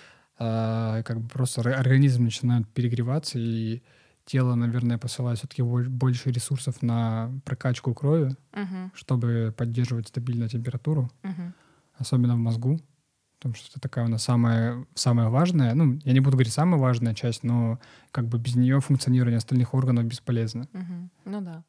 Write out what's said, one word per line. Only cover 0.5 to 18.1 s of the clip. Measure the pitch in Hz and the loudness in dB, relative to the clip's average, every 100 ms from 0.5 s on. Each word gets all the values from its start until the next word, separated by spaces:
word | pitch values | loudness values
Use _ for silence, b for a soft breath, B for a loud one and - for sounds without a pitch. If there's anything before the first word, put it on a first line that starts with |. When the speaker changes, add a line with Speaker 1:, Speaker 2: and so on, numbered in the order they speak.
| 113 113 113 113 110 | -2 -2 -2 -2 -2
Speaker 1:
как | 113 113 | -4 -6
бы | 117 | -6
просто | 131 127 - | -2 -2 0
ор-, | 113 135 | 0 2
организм | 127 135 139 123 | 4 6 6 4
начинает | 117 - 120 120 107 | 2 0 0 0 0
перегреваться, | - 120 117 117 147 - 120 | -2 -2 0 -2 -4 -4 -4
и | 117 113 113 120 b b b b - | -4 -2 -4 -6 b b b b -2
тело, | 135 127 | 0 2
наверное, | 120 120 120 120 117 | 2 0 0 0 -2
посылает | 123 - 123 117 | -4 -4 -4 -4
все-таки | - - | -6 -4
боль-, | 120 123 123 | 0 0 -2
больше | 123 127 123 131 | 0 0 0 -2
ресурсов | 120 - 135 - - | -2 -2 -4 -4 -4
на | 117 117 113 110 113 131 | 0 0 0 -2 -4 -8
прокачку | - 127 131 120 - | -8 -4 -2 -2 -2
крови, | 117 139 160 139 131 _ | -2 2 2 0 -4 _
Speaker 2:
Мгм. | 202 196 185 185 | -10 -8 -8 -12
Speaker 1:
чтобы | - - 131 120 117 113 110 | -14 -2 0 0 0 -2 -2
поддерживать | 120 117 120 120 107 | -4 -2 -2 -4 -6
стабильную | - 120 117 113 | -6 -4 -2 -2
температуру, | 117 120 123 151 156 123 - | -4 -6 -6 -2 -2 -2 -6
Speaker 2:
Мгм. | 196 175 175 180 b b b - | -10 -8 -10 -14 b b b -10
Speaker 1:
особенно | 127 127 120 | -2 2 2
в | 120 | 2
мозгу, | 117 117 127 160 - _ _ _ _ _ | 0 -2 -2 -2 -6 _ _ _ _ _
потому | 131 | -8
что | 110 - | -8 -12
это | 139 | -12
такая | 131 - | -6 -2
у | 117 | 0
нас | 113 | 0
самая, | - 120 117 113 113 120 131 | 2 2 4 2 0 -4 -10
самая | - 127 120 113 | -4 2 2 4
важная, | 127 175 170 123 | 2 2 4 2
ну, | 127 156 123 | 4 2 2
я | 139 | 2
не | 131 | 4
буду | 135 131 | 4 4
говорить | 117 | 2
самая | 123 170 165 | 2 2 4
важная | 131 117 117 | 2 2 0
часть, | 107 120 113 | -2 -4 -2
но | 120 120 113 123 B B B | 0 0 0 -2 B B B